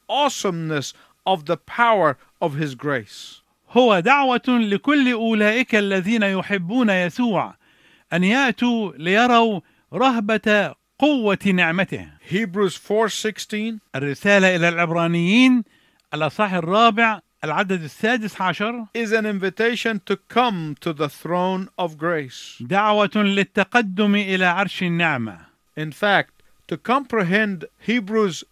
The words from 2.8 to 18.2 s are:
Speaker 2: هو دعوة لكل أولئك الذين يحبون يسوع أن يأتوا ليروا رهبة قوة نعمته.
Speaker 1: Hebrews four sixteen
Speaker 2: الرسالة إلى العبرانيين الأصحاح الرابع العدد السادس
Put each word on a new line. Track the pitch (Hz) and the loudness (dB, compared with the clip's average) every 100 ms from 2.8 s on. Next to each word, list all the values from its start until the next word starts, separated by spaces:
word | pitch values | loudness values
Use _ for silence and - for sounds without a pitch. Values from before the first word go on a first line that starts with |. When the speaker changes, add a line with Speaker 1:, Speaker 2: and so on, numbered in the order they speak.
| 143 131 101 - - - _ _ _ | -4 -4 -6 -18 -20 -20 _ _ _
Speaker 2:
هو | 240 254 190 | 2 4 4
دعوة | 190 277 262 240 - | 4 2 2 0 2
لكل | 247 214 196 - 294 254 | 0 2 0 2 2 2
أولئك | 226 226 214 208 233 240 214 | 0 0 2 2 2 0 0
الذين | 202 190 180 233 | 2 0 0 0
يحبون | 202 190 170 202 170 254 220 | 0 0 -2 -4 -2 0 2
يسوع | 185 175 - 240 170 107 - _ _ _ _ - | 2 -2 -2 -2 0 -4 -10 _ _ _ _ -6
أن | 170 | 0
يأتوا | 185 254 269 - 240 233 196 131 | 2 2 0 0 0 0 -4 -6
ليروا | 165 202 247 233 226 185 - _ _ | 0 2 4 4 4 0 -8 _ _
رهبة | 175 269 233 208 220 220 208 165 - _ - | 0 0 0 -2 -2 2 2 0 -6 _ -2
قوة | 294 277 214 196 196 | 0 2 0 0 0
نعمته. | 180 170 175 180 110 78 73 - | 2 2 0 -4 -6 -12 -20 -6
Speaker 1:
Hebrews | 185 226 190 196 - | -4 -4 -2 -4 -4
four | - 214 214 | -4 -2 0
sixteen | - 214 - - 214 226 220 _ 135 | -2 -6 -8 -8 -6 -6 -10 _ -6
Speaker 2:
الرسالة | 143 135 202 202 190 180 | -6 -2 4 4 4 2
إلى | 170 | 0
العبرانيين | 170 170 170 170 170 170 226 262 247 - _ _ _ - | 0 -2 0 0 0 2 4 6 4 0 _ _ _ -12
الأصحاح | 151 156 - 208 | -4 -4 -2 -2
الرابع | 185 165 202 233 214 226 202 _ _ | -2 0 4 4 4 0 -2 _ _
العدد | 151 156 196 185 | -6 -2 -2 -4
السادس | 156 - 220 247 | -6 -4 -2 -2